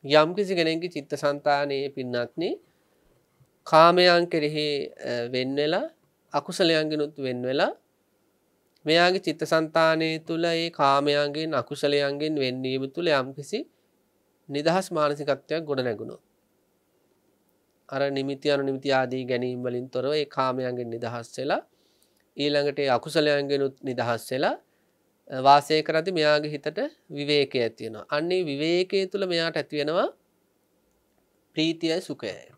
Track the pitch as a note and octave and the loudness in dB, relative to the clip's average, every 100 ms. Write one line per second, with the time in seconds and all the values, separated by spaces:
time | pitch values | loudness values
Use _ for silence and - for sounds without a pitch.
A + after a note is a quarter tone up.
0 | C#3 D3+ E3 F3+ F#3+ F3+ E3 E3 F3 D#3+ | 6 6 6 2 -2 0 0 0 -4 -10
1 | C3+ C#3+ D3 C#3+ D3 C#3+ C#3+ C#3 C#3 C#3 | -8 -2 0 0 0 2 0 -2 -4 -6
2 | B2+ A#2+ A#2+ - F3+ - _ _ _ _ | -4 -4 -4 -4 -4 -4 _ _ _ _
3 | _ _ _ _ _ _ - D#3+ E3+ F3 | _ _ _ _ _ _ 2 6 8 8
4 | F3+ F3 F3 E3+ D3 D3+ D3+ C#3+ D3 - | 6 6 2 -2 -2 -2 -4 -4 -6 -10
5 | B2 A#2+ A#2+ B2+ B2+ C#3 D3+ F3+ D#4+ _ | -6 -6 -4 -2 -2 -2 -2 -2 -4 _
6 | _ _ _ G3 F#3+ F3+ E3+ D#3+ D#3 D3+ | _ _ _ -6 -4 0 2 2 0 -2
7 | D3 D#3 C3+ B2 B2+ C#3 G#3+ A4 _ _ | -4 -4 -6 -4 -2 0 0 -2 _ _
8 | _ _ _ _ _ _ _ _ D3+ E3 | _ _ _ _ _ _ _ _ 0 4
9 | F3 F#3 F3 D#3 D#3+ D#3+ D#3+ E3 D#3+ D#3+ | 4 2 -2 -4 0 0 2 2 4 4
10 | D#3+ D#3+ D#3+ E3 E3+ E3 E3+ F3 C#3 C#3 | 0 -4 -6 -2 0 0 -4 2 4 4
11 | C#3+ C#3+ D3 D3 D#3+ C#3+ A2+ D3 D3 C#3+ | 4 2 0 -2 -2 -4 -4 -2 0 2
12 | C#3+ C#3+ D#3 D3+ C3 B2+ C3 C3 C3+ E3 | 0 -2 -2 -2 -2 -2 -4 -4 -6 -4
13 | E3+ C#3+ C3 C#3 C#3+ A3 E4 _ _ _ | 0 0 0 -10 -8 -8 -10 _ _ _
14 | _ _ _ _ - C#3+ D#3 F3+ F#3 E3 | _ _ _ _ -8 -2 2 0 0 0
15 | D3+ D3 D3 C3+ - D#3 D3+ C3+ B2 G#2+ | 0 0 -2 -4 -2 -6 -2 -2 -2 -4
16 | A2+ A2 _ _ _ _ _ _ _ _ | -10 -14 _ _ _ _ _ _ _ _
17 | _ _ _ _ _ _ _ _ - C3+ | _ _ _ _ _ _ _ _ -10 -4
18 | C#3 C3+ C3+ C3+ D3 C#3+ C#3 C3+ C#3 C3 | -2 -2 -4 -4 0 0 0 -4 0 2
19 | B2+ C3 B2 B2 B2 B2 B2 B2 C3 C3 | 2 -4 -2 -2 -2 -4 -4 -6 -6 -4
20 | C3 D3+ C#3+ - C3 B2+ B2+ B2 A#2 A#2 | -2 -2 -2 -2 -2 0 -4 -6 -6 -8
21 | A#2 A#2+ A#2 - C#3 A3+ - _ _ _ | -8 -8 -10 -8 -2 -4 -4 _ _ _
22 | _ _ _ - D3 D3 C#3+ C#3 C#3 A#2+ | _ _ _ -4 0 2 0 0 0 0
23 | D#3+ D#3+ D3+ C#3+ C#3 C#3 C#3 C3+ C3+ B2 | 0 0 2 2 0 0 -2 -4 -8 -4
24 | A#2+ A#2 - C3 F#3+ E4 _ _ _ _ | -2 -2 -4 -2 -2 -2 _ _ _ _
25 | _ _ - C3 C3 C#3+ - D#3 D#3+ D#3+ | _ _ -12 2 8 8 6 0 2 -2
26 | F3 F3 D3+ D3+ D3+ D3 D3+ D#3+ C#4+ _ | 0 0 2 2 0 -6 -6 -6 -8 _
27 | _ D3 C#3+ D3 C#3 C3 A2+ - A2+ G#2+ | _ -8 0 2 2 0 -2 -4 -12 -12
28 | - D3 E3 F#3 E3 C#3 D#3 F3 F#3 G3 | -6 -4 -2 -2 -2 -2 0 0 0 -2
29 | F#3+ G3+ F#3 E3+ E3 D#3+ C#3+ D3+ C#3+ E3+ | -4 -4 -4 -2 -2 -4 -6 -4 -2 0
30 | D#4 - _ _ _ _ _ _ _ _ | -2 -6 _ _ _ _ _ _ _ _
31 | _ _ _ _ _ - D#3+ D#3+ E3 D#3+ | _ _ _ _ _ -2 -2 -2 -2 -2
32 | - C#3 A2 F#2 - | -4 -8 -8 -10 -16